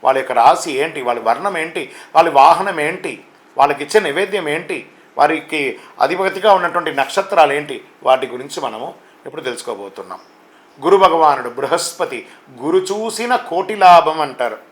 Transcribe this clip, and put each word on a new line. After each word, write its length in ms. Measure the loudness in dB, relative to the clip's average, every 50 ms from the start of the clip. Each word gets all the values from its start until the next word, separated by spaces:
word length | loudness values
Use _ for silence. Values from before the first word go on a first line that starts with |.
| 2
వాళ్ళ 140 | 2 0 0
యొక్క 120 | 0 -2
రాశి 400 | 0 4 6 6 4 4 0 -6
ఏంటి, 300 | -4 -4 -4 -4 -4 -6
వాళ్ళ 180 | -4 -4 -4 -2
వర్ణం 380 | 0 -2 -2 0 -2 -4 -4 -4
ఏంటి, 340 | -6 -6 -6 -10 -10 -10 -14 -20 -20 -2 _
వాళ్ళ 140 | 4 4 4
వాహనం 500 | 6 6 6 6 6 4 2 -4 -4 -4
ఏంటి, 420 | -4 -4 -4 -6 -8 -10 -12 -12 -16 _ _ _ _ _ _ 0
వాళ్ళకి 260 | 0 0 0 -4 -6
ఇచ్చే 160 | 0 0 2
నైవేద్యం 500 | 2 2 -2 -2 -4 -2 -4 -6 -4 -4
ఏంటి, 400 | -4 -6 -6 -8 -10 -10 -10 -14 _ _ _ _ _ 0
వారికి 640 | 2 2 2 -2 -4 -6 -6 -4 -4 -4 -6 -8 -16 -20 -4 -2
అధిపతిగా 520 | -2 -2 0 -2 -2 -4 -4 -2 2 2 2
ఉన్నటువంటి 380 | 4 2 -2 -4 -2 -4 -4 -4
నక్షత్రాలు 580 | -4 -4 -4 -2 -4 -4 -2 2 4 4 4 2
ఏంటి, 300 | -2 -4 -8 -12 -14 -14 -18 _ _ 0
వాటి 240 | 0 0 0 0 -6
గురించి 340 | -10 -12 -14 -12 -10 -8
మనము 320 | -8 -8 -8 -8 -12 -12 -14 -16 _ _ _ _ _
ఇప్పుడు 160 | -16 -16 -10
తెలుసుకోబోతున్నాం. 760 | -8 -8 -8 -8 -10 -10 -10 -10 -10 -16 -14 -16 -16 -14 -16 -18 -18 _ _ _ _ _ _ _ _ _ _ _ 0
గురు 140 | 2 4 6
భగవానుడు 520 | 6 4 4 6 4 4 4 2 -2 -8
బృహస్పతి, 760 | -8 -6 -4 -2 -2 -2 -2 -6 -6 -6 -6 -6 -6 -10 -12 -14 -20 -20 _ _ -20 -10
గురు 160 | -6 0 0 0
చూసిన 580 | 0 0 -6 -6 -6 -8 -6 -6 -2 -2 -2
కోటి 400 | -2 -2 -4 -6 -6 -4 -4 -2
లాభం 460 | 4 6 8 8 8 8 4 -2 -2
అంటారు. 360 | -4 -6 -4 -6 -6 -6 -6 -10 -18 _